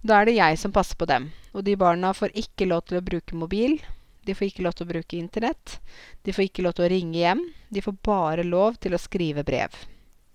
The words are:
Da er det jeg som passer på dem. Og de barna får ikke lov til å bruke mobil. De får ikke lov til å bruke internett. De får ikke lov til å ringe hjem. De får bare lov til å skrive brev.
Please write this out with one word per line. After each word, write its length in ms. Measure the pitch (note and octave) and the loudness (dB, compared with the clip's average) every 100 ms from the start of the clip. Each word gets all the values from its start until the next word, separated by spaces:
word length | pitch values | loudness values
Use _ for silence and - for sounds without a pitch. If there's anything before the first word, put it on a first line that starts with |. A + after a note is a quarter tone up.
Da 160 | - G#3 | 6 6
er 80 | G#3+ | 6
det 80 | A#3 | 6
jeg 220 | E3 D#3+ | 6 4
som 140 | G3 | 2
passer 240 | G3 F3+ - | 0 0 -2
på 100 | E3 | 0
dem. 240 | C3 C#3+ - - | 0 0 -14 -10
Og 100 | G3+ | -6
de 120 | G3 G3 | -2 4
barna 360 | F3+ E3+ F#3 | 4 4 0
får 200 | F#3+ G#3 | 0 -4
ikke 340 | - - - F#3+ | -4 -8 -2 0
lov 180 | E3+ - | 0 0
til 120 | F3+ | -4
å 60 | |
bruke 320 | F3+ F3 - E3 | -2 -6 -6 -8
mobil. 440 | E3 G3 B3 D4+ - - - - | -4 0 0 0 -4 -12 -14 -12
De 100 | - | -8
får 140 | G3 G3 | -4 -4
ikke 140 | - | -2
lov 100 | F3+ | -4
til 120 | - F3 | -4 -6
å 60 | |
bruke 260 | E3+ - E3+ | -6 -6 -8
internett. 600 | E3+ - A3+ D#4+ - - - - - - | -6 -4 -4 -4 -12 -14 -14 -16 -20 -10
De 80 | - | -6
får 160 | F#3+ F#3+ | -2 -2
ikke 140 | - | 0
lov 120 | F3+ | -2
til 120 | E3 F3 | 2 2
å 40 | |
ringe 280 | F#3 E3+ E3 | 2 0 2
hjem. 240 | E3+ G#3 F4 - - | 2 2 -2 -12 -8
De 100 | G3 | -6
får 160 | G3+ G3 | -6 -6
bare 420 | - G3 D#3+ D#3+ | -2 0 0 0
lov 340 | F3 F3 G#3 A#3 | 0 2 2 2
til 120 | F#3 | -4
å 80 | F3 | -4
skrive 440 | - F#3+ E3 D3 | -4 -4 -2 -2
brev. 260 | C#3+ C3 F#2+ - - - - - _ | -2 -2 -2 -6 -18 -20 -20 -20 _